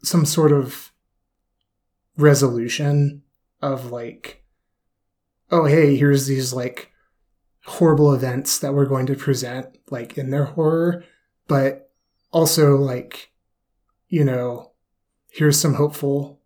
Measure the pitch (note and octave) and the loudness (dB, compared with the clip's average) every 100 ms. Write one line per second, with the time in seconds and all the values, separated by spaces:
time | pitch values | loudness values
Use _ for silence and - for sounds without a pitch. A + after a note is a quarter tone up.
0 | - F3 D3 - D3+ C#3+ B2+ - - _ | -2 0 0 2 4 4 0 -8 -20 _
1 | _ _ _ _ _ _ _ _ _ _ | _ _ _ _ _ _ _ _ _ _
2 | _ - D3 C#3 C3+ A#2+ A#2 - C#3+ C#3+ | _ 2 4 6 2 0 -6 -4 0 2
3 | C#3+ C#3+ _ _ _ - C#3+ C3+ B2 A#2+ | 0 -2 _ _ _ -10 -8 -6 -8 -12
4 | A#2 - - - _ _ _ _ _ _ | -14 -16 -20 -20 _ _ _ _ _ _
5 | _ _ _ _ - E3+ D#3 D#3 D3 C#3 | _ _ _ _ -2 0 4 4 4 4
6 | C#3+ C#3 C3+ C3+ B2+ B2 B2+ - - _ | 2 2 0 -4 -4 -6 -8 -12 -20 _
7 | _ _ _ _ _ _ - - E3+ D3 | _ _ _ _ _ _ -12 0 4 4
8 | D3 C3+ B2+ B2 C#3 - C#3+ C#3+ C#3 C3+ | 4 2 -2 -4 -4 -6 -2 -2 0 0
9 | C3 C#3 - B2+ B2 B2+ C3 _ - B2+ | -2 -4 -2 -4 -4 -10 -14 _ -14 -12
10 | A#2 - C3 C#3 C#3+ - D#3 E3 E3+ F3 | -12 -10 -6 -2 -4 -2 0 0 0 -4
11 | - _ _ _ - C#3+ C4+ C4+ _ _ | -10 _ _ _ -2 0 0 -4 _ _
12 | _ _ _ E3 D#3 - D3 C#3 C#3 B2+ | _ _ _ 0 2 4 4 4 2 -4
13 | - - - _ _ _ _ _ _ _ | -10 -18 -20 _ _ _ _ _ _ _
14 | - E3+ C#3+ B2+ B2 A#2+ - _ _ _ | -6 0 0 0 -6 -8 -14 _ _ _
15 | _ _ _ - D3 C#3+ D#3 C#3 D3 D3 | _ _ _ 0 2 2 0 0 -2 -2
16 | C#3+ C#3+ C#3+ - | -4 -4 -4 -14